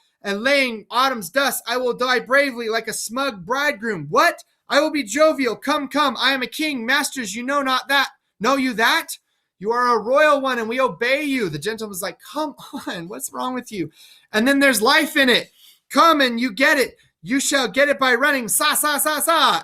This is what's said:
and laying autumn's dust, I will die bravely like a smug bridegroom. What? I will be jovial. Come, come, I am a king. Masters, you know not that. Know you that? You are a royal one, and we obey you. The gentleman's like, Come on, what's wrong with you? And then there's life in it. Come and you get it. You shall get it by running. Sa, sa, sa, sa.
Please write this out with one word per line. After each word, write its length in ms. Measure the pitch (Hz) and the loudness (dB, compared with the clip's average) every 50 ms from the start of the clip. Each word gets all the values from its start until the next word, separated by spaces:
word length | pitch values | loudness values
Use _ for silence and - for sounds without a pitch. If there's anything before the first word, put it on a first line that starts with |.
| _ _ _ _ | _ _ _ _
and 200 | - 202 196 202 | -6 -6 -4 -2
laying 440 | 220 262 285 277 262 254 226 214 185 - | 0 2 2 2 2 0 -2 -6 -10 -4
autumn's 400 | 208 233 254 269 262 233 196 165 | -2 0 0 2 0 -2 -6 -4
dust, 320 | - 269 277 262 - - - | -2 0 0 0 -2 -4 -6
I 120 | - 240 254 | -4 -4 -2
will 160 | 254 247 233 | 0 -2 -2
die 260 | - 247 262 254 247 | 0 0 0 0 0
bravely 480 | - - 247 277 285 277 240 233 240 220 | 0 2 2 2 2 2 -2 -4 -4 -4
like 200 | 214 226 226 226 | -2 -2 -4 -4
a 40 | |
smug 520 | 208 - - - 220 254 277 277 233 196 170 | -6 -8 -8 -8 -6 -4 -4 -4 -4 -6 -6
bridegroom. 600 | 170 247 269 285 294 277 202 214 233 214 175 147 143 | -4 -2 0 0 0 -2 -2 -4 -4 -4 -4 -4 -2
What? 340 | 160 254 311 349 302 - - _ _ _ _ - | 2 2 4 2 2 -2 -6 _ _ _ _ -2
I 120 | 226 277 | 0 2
will 100 | 302 311 | 2 2
be 120 | 302 302 | 0 -2
jovial. 540 | 269 202 196 277 311 311 311 262 269 240 208 | -4 -4 0 2 4 4 4 2 0 -2 -2
Come, 320 | - - - 294 294 285 - | -4 -2 -2 -2 -2 -2 -4
come, 280 | - 277 302 277 233 - | -2 0 0 0 0 0
I 140 | 233 254 | 0 0
am 100 | 269 262 | 0 0
a 40 | 254 | -2
king. 400 | 226 - - 302 311 294 254 226 | -6 -6 -4 -4 -4 -4 -4 -2
Masters, 480 | 226 269 294 285 - - 277 240 190 185 | 0 0 0 0 -2 -6 -8 -8 -8 -8
you 80 | 226 | -8
know 200 | 240 254 285 285 | -6 -4 -2 -2
not 260 | 277 269 262 254 - 220 | 0 0 -2 -2 -2 0
that. 220 | 277 285 262 - - _ _ _ _ - | 0 0 0 -2 -4 _ _ _ _ -4
Know 160 | 185 233 269 | -2 0 0
you 160 | 277 262 262 240 | 0 0 -2 0
that? 340 | 196 226 247 285 330 311 - - - _ _ _ _ _ _ _ _ | 2 2 2 2 2 -2 -4 -10 -16 _ _ _ _ _ _ _ _
You 120 | 180 208 | -4 -2
are 260 | 226 240 247 247 240 | 0 2 2 2 2
a 60 | 226 | 2
royal 380 | 202 214 262 285 311 302 294 277 | 2 2 4 4 6 6 4 4
one, 180 | 262 269 254 233 | 2 0 -2 -2
and 100 | 226 214 | -2 -2
we 120 | 233 262 | -2 0
obey 420 | 262 247 180 156 233 240 262 294 | 0 0 -2 -2 -2 0 0 0
you. 260 | 302 294 269 262 226 175 | 0 -2 -2 -2 -2 -2
The 100 | 151 151 | -4 -6
gentleman's 440 | 143 202 226 220 220 214 202 175 | -6 -6 -6 -6 -8 -10 -10 -10
like, 160 | 196 185 170 - - - | -10 -10 -10 -12 -16 -12
Come 240 | - 277 311 302 - - - - - 262 - | -8 -6 -6 -6 -8 -12 -16 -14 -14 -12 -10
on, 220 | - 233 185 165 175 | -8 -8 -8 -10 -10
what's 240 | 214 262 262 - | -12 -12 -12 -10
wrong 220 | - 247 247 254 254 | -8 -6 -6 -6 -6
with 160 | 254 247 - | -6 -8 -8
you? 200 | 226 202 165 - - _ - - - _ _ _ | -8 -8 -8 -8 -10 _ -20 -20 -20 _ _ _
And 140 | - 214 220 | -2 0 2
then 120 | 262 277 277 | 2 4 4
there's 240 | 277 277 254 202 | 4 4 4 4
life 340 | 190 240 285 311 320 269 - | 4 4 4 4 2 2 0
in 120 | 302 269 254 | 2 2 4
it. 220 | 226 180 - - _ _ _ - - _ _ _ | 2 2 0 -4 _ _ _ -20 -20 _ _ _
Come 320 | - 262 311 330 320 302 | 2 4 6 6 6 4
and 200 | 277 254 233 233 | 2 2 0 0
you 120 | 240 254 | -2 -2
get 260 | 202 180 269 302 311 285 | 0 0 2 2 4 2
it. 180 | 240 - - _ _ _ _ _ | 2 0 -4 _ _ _ _ _
You 160 | - 165 240 277 | -6 -4 -2 -2
shall 300 | 269 - 294 277 262 220 | 0 0 0 0 0 0
get 200 | 175 262 277 294 | 2 2 2 2
it 100 | 277 277 | 2 2
by 160 | 269 254 254 | 2 2 2
running. 340 | 247 262 302 285 269 240 208 | 2 2 2 0 0 -2 -2
Sa, 260 | - - 302 302 277 | -2 0 0 0 0
sa, 240 | - - 302 294 277 | 0 0 -2 -2 -2
sa, 220 | - 302 302 294 | -2 -2 -2 -2
sa. 420 | - 311 330 320 285 247 196 160 | 0 0 2 2 4 2 2 0